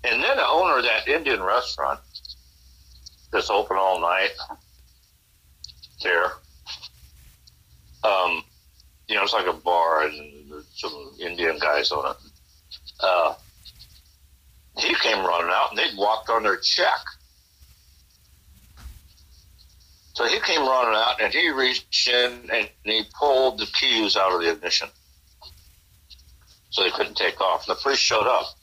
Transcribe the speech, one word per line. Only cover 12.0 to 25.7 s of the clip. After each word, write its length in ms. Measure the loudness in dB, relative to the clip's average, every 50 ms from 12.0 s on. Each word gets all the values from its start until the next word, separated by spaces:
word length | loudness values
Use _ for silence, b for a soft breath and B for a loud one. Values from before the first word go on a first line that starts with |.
| -4 -4
it. 60 | -6 -8 -16 -20 _ _ _ _ _ -20 _ _ -20 -20 -20 -20 -8 -2
Uh, 320 | 0 2 2 4 2 0 -2 -6 -16 -20 _ -20 -20 -20 -20 -20 -20 -20 -20 -20 _ _ _ _ -20 _ -20 _ _ -20 _ -20 _ -16 _
he 160 | -4 -2 -2 0
came 300 | 0 0 0 0 0 0
running 260 | 0 0 2 2 2
out, 200 | 2 2 2 0
and 60 | 0
they'd 200 | -2 -4 -4 -2
walked 320 | 0 2 2 2 0 0 0
on 140 | 0 2 2
their 140 | 2 0
check. 420 | 2 0 0 2 2 2 2 0 0 -6 -14 -18 -18 -20 _ _ _ _ _ _ _ -20 -20 -20 _ _ -20 _ -20 _ _ _ _ _ _ -20 _ _ -20 -20 -20 -20 -20 -20 -20 -18 -18 -18 -20 -20 -20 -20 -20 -20 _ -20 -20 _ -20 -20 _ -20 -20 -20 -20 -20 _ -20 _ _ -16 -6
So 100 | -4 -2
he 120 | -2 -2 -2
came 200 | 0 0 0 0
running 320 | 2 2 2 4 4 2 2
out, 240 | 2 2 0 0 0
and 120 | -2 0 2
he 160 | 2 0 0
reached 580 | 2 0 0 0 0 -2 -6 _ -2 0 0
in, 400 | 2 2 2 2 0 -2 -8 -8 -4
and 180 | -4 -4 -4 -6 -10 _ -4
he 200 | -2 -2 -2 -2 -4 -4
pulled 420 | 0 2 4 4 4 4 2 0 -2
the 60 | -8
keys 500 | -4 -2 0 0 2 2 2 2 0 2
out 160 | 2 2 2
of 100 | 2 2
the 100 | 0 0
ignition. 360 | -2 -2 -2 -2 -2 -2 -2 -6 _ _ _ _ _ _ _ _ _ _ -20 -20 -20 -20 -20 -20